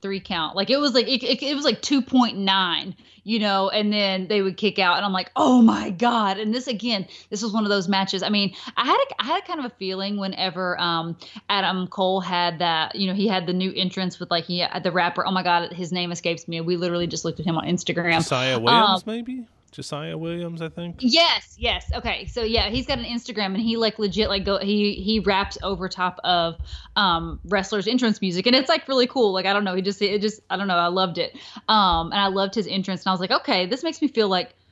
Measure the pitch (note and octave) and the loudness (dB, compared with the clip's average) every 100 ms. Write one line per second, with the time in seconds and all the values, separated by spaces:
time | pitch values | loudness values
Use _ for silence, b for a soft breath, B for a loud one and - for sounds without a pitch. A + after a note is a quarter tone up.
0 | G3 G3 - F3 D#3 F3+ G3 C#4 D4 A#3+ | -6 -6 -4 -4 -2 -2 2 2 4 2
1 | A3 C4+ - C4 C4 C#4+ D4 G#3+ - C#4 | 2 0 0 -2 -2 0 0 0 0 0
2 | B3+ B3+ A#3 G3 G3 G3 F#3 D#3 F#3+ - | 4 4 4 0 0 2 2 -2 -6 -12
3 | b b G3 A3+ G#3 F#3+ F#3+ G#3+ G#3 G#3 | b b -4 0 2 2 2 0 0 0
4 | G3 F#3+ F#3 G#3 F#3+ F3 G#3 G3+ F3+ F3 | 0 -2 0 0 0 0 -2 2 2 2
5 | G3+ F#3 F3+ - C4 B3+ A3 G#3 A3 F3 | 0 -2 -2 2 6 8 8 6 -2 0
6 | A#3+ A#3 G3+ G3 G#3+ A#3+ C4 G#3 A#3+ G#3 | 2 2 2 0 -2 -2 -4 -4 -2 -2
7 | - B B G3+ A3+ G#3+ G#3 G3+ F3+ F#3+ | -4 B B -6 -2 0 2 2 2 0
8 | F#3+ F#3+ F#3+ G#3 G3 B B - B3+ G#4+ | 0 -2 0 0 0 B B -2 2 2
9 | C#5 - A3+ F4+ F#4 E4 A#3+ - F#3 F#3+ | 2 -4 -2 -2 -2 -6 -6 -6 -6 -4
10 | G3 G#3 G3 - F#3 F3 F3+ F3 F3 E3 | -4 -4 -4 -2 -4 -2 -4 0 0 0
11 | E3 E3 B G#3 - G3+ F#3 F#3 F3+ - | -2 -8 B -12 -2 0 0 -2 -4 0
12 | F#3 F#3+ F3+ F3 F3 E3 F3 D#3+ D#3 - | 0 0 0 0 0 0 0 0 -2 -2
13 | F#3+ F#3+ G#3 F#3 F3+ F3+ F#3+ - F#3 F#3+ | -2 0 0 0 0 -2 -2 -2 -4 -2
14 | F#3 - - E3+ E3 F3 F3 F#3 F3+ F3 | -6 -6 -4 -4 -2 -4 -4 -2 -2 0
15 | F3 F3+ - F#3 F3+ E3+ E3+ F3 E3+ F3+ | 0 0 -2 0 2 2 0 -6 -6 -4
16 | F3 E3+ E3+ E3 - E3 E3 F3 E3+ F3 | -4 -4 -4 -4 -6 -6 -2 -2 0 -2
17 | E3+ E3 E3+ D#3+ E3 D#3+ D#3 F3 - E3+ | -2 -4 -6 -4 -2 -2 0 -2 0 -2
18 | E3+ E3 E3 C3 C3 B2 A#2 A#3 G#3+ F#3+ | 0 0 0 0 0 2 4 6 6 2
19 | G#3+ A#3 A#3 B3+ A3+ _ _ - C3 D3 | -2 -8 -8 -10 -12 _ _ -16 -10 -8
20 | D#3+ D#3+ E3 F3 E3+ E3 D#3+ - F3 - | -8 -8 -6 -6 -8 -8 -10 -8 -10 -2
21 | B3 D#4 E4+ A3+ - - A3+ F3+ - B3 | 2 4 4 2 -6 -6 -4 -2 -4 -4
22 | A3+ F3 F#3 A#3+ A3+ A3+ G3+ B3 C4+ C4+ | -4 -6 -6 -6 0 0 0 -2 -4 -4
23 | A#3 A#3 - G#3 F#3+ F#3+ A3+ A3+ A3 G#3+ | -4 -8 -6 -4 -2 -2 0 0 0 0
24 | G#3 F3 G#3 G3 G3 G3 G3 G#3 G#3 - | -2 0 0 0 0 0 0 2 2 0
25 | F#3+ A3 F#3 F#3+ G3 - F#3 F#3 F#3 F#3+ | 0 0 2 0 0 -4 -6 -4 -6 -4
26 | F3+ F3+ - F3 E3 E3 B B B - | -4 -2 2 2 2 -4 B B B 0
27 | G3 E3 E3 D3+ F3 G3 F#3 G#3+ F#3+ B3 | 2 2 -2 -8 -2 0 0 -2 0 2
28 | A#3 G#3+ F#3+ F3 A3 C4 C4 D#4+ - C4+ | 2 2 0 0 2 4 4 0 2 2
29 | B3+ C4+ G#3+ F#3 F#3 G3+ G3+ F#3 F#3 G3+ | 2 2 2 2 2 2 2 0 -2 0
30 | G3+ G3+ G#3 G#3+ - F#3 G3 F3 F3 F#3 | 0 0 -2 -4 -6 -4 0 2 2 2
31 | F#3 E3 D#3 B B A3 - G#3+ F#3+ E3 | 0 -2 -6 B B -8 2 4 6 2
32 | E3 G3+ G3 F#3+ G3 A3+ F3+ F#3+ F#3+ F#3 | 0 0 0 2 0 -2 -2 -2 -2 -2
33 | F#3+ F#3 F#3 C#4 - G3 F3+ C4 E4 - | 0 0 0 0 2 0 0 -2 -4 -2
34 | C#4 A#3 G#3 F#3 - _ _ | 0 2 2 2 -2 _ _